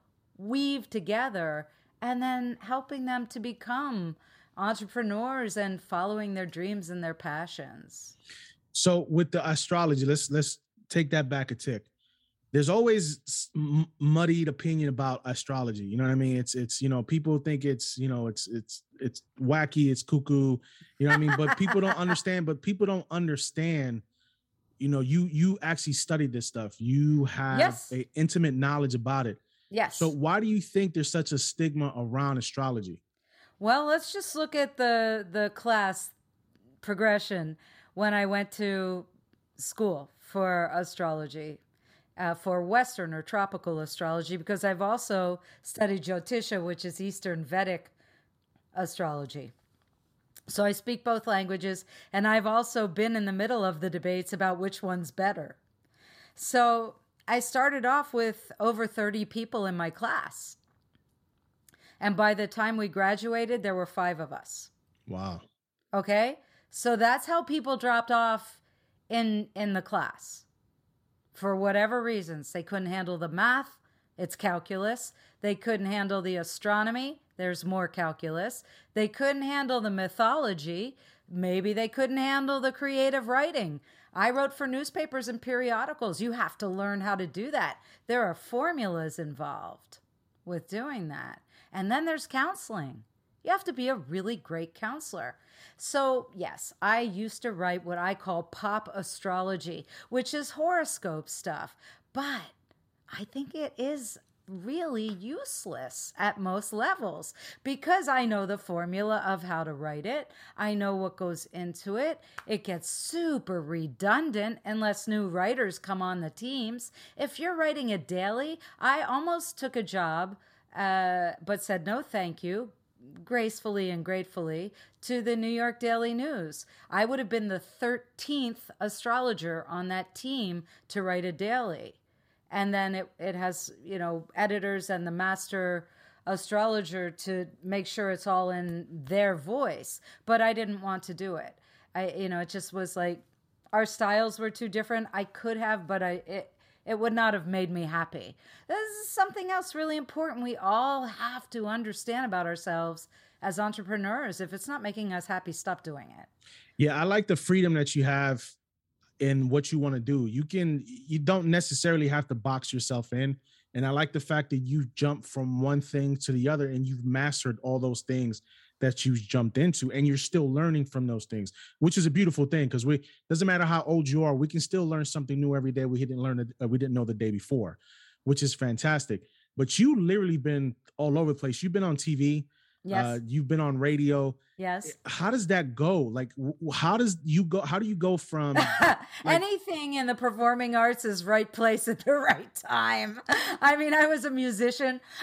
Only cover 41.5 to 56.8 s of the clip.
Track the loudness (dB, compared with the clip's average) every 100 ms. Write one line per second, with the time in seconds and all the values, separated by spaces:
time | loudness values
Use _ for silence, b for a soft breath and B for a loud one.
41.5 | -14 _ _ b b b -4 -4 -2 0
42.5 | 0 4 2 2 -2 -6 -6 -4 -2 -2
43.5 | -4 -4 -4 -6 -4 -2 -2 -4 -6 -4
44.5 | -2 0 0 0 0 0 0 0 -2 B
45.5 | B -10 -2 0 0 -2 -4 -2 -4 -2
46.5 | -4 -4 -6 -8 -6 -8 -6 -6 -4 -2
47.5 | 0 0 -2 -8 _ b b b _ _
48.5 | _ _ -6 -4 -2 -4 -4 -8 -10 -14
49.5 | _ _ _ _ _ _ _ _ -20 -6
50.5 | 0 2 2 -4 -2 0 0 2 0 0
51.5 | -2 -4 -6 -10 B B 2 4 4 4
52.5 | 2 2 0 0 2 0 2 0 0 0
53.5 | 2 0 0 -4 -2 -2 -2 -2 0 0
54.5 | 2 -2 -4 -4 -4 -4 0 0 0 -8
55.5 | -14 _ _ _ b b b b -10 2
56.5 | 6 6 4